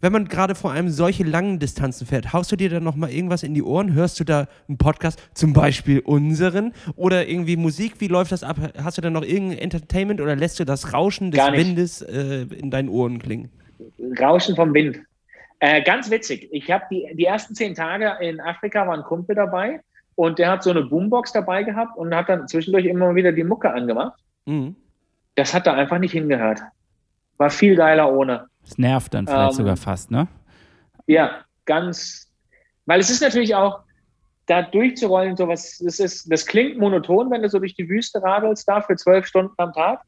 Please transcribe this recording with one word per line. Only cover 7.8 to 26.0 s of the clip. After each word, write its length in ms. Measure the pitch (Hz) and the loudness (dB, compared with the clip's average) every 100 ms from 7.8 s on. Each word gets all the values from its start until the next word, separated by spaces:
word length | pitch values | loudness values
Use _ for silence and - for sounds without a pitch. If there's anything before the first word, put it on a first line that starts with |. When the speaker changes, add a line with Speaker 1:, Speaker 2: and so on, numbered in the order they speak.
| 214 - | -6 -6
Speaker 1:
Wie 80 | 202 | -2
läuft 240 | 180 180 | 0 0
das 120 | 185 | -4
ab? 120 | - 156 151 - | -6 -6 -6 -6
Hast 140 | 147 - | -8 -4
du 40 | |
dann 120 | 170 | -4
noch 100 | 160 | -4
irgendein 340 | 156 185 190 165 | -2 -2 -2 -6
Entertainment 640 | 185 175 156 180 196 208 | -6 -8 -4 -4 -2 -2
oder 160 | 147 139 | -2 0
lässt 240 | 170 - | -2 -2
du 40 | 147 | -4
das 260 | 139 - | -4 -2
Rauschen 380 | 139 185 196 190 | 0 0 0 -2
des 80 | 143 | 2
Speaker 2:
Gar 140 | 139 | 4
nicht. 140 | 143 175 | 4 2
Speaker 1:
Windes, 360 | 175 175 - | 0 -2 -4
äh, 400 | - 117 139 135 123 | -10 -6 -4 -6 -8
in 160 | - 139 | -10 -6
deinen 200 | 135 135 | -4 -2
Ohren 280 | 107 120 120 | 0 -2 -2
klingen? 300 | 123 113 120 _ _ _ 113 _ 123 123 | -8 -8 -10 _ _ _ -20 _ -10 2
Speaker 2:
Rauschen 340 | 131 175 180 165 | 4 4 4 0
vom 180 | 165 | 4
Wind. 260 | 147 151 - - _ _ - - _ | 4 2 -2 -16 _ _ -20 -20 _
Äh, 220 | 147 151 | 2 4
ganz 260 | 147 214 247 | 2 0 0
witzig. 400 | 220 - 131 - | -4 -2 -10 -8
Ich 180 | 151 143 | -12 -2
hab 200 | 185 202 | -2 -2
die, 180 | 185 156 | -8 -8
die 100 | 160 | -2
ersten 300 | 175 208 214 | 0 0 -6
zehn 200 | 214 214 | -6 -6
Tage 380 | 170 160 190 214 175 | -4 -6 -2 -2 -2
in 200 | 175 160 | -6 -6
Afrika 440 | 151 170 214 208 190 | -8 -8 -4 -2 -2
war 60 | |
ein 80 | 160 | -4
Kumpel 300 | 143 170 180 | -4 -8 -4
dabei 460 | 208 196 180 208 311 _ _ _ | -2 0 0 -4 -6 _ _ _
und 240 | - 165 165 | -2 0 2
der 120 | 175 | 2
hat 120 | 190 | 2
so 80 | 185 | 2
eine 120 | 175 | 0
Boombox 500 | 135 151 196 240 240 | 0 -2 0 0 0
dabei 300 | 220 185 185 | -4 -2 -2
gehabt 340 | 214 208 233 - | -2 -4 -6 -6
und 180 | 170 | -4
hat 140 | 170 180 | -4 0
dann 180 | 185 135 | -2 -2
zwischendurch 380 | 165 165 190 | -4 0 2
immer 300 | 180 180 180 | 2 2 2
wieder 180 | 175 185 | 4 2
die 120 | 165 | 2
Mucke 260 | 170 220 - | 0 0 0
angemacht. 460 | 123 123 113 196 - _ _ | -2 -2 -2 -4 -8 _ _
Speaker 1:
Mhm. 320 | - 151 131 185 _ _ _ _ _ | -6 -4 -6 -10 _ _ _ _ _
Speaker 2:
Das 200 | - 139 | -2 0
hat 120 | 175 175 | 2 2
da 60 | |
einfach 260 | 135 143 | 2 0
nicht 140 | 175 | 0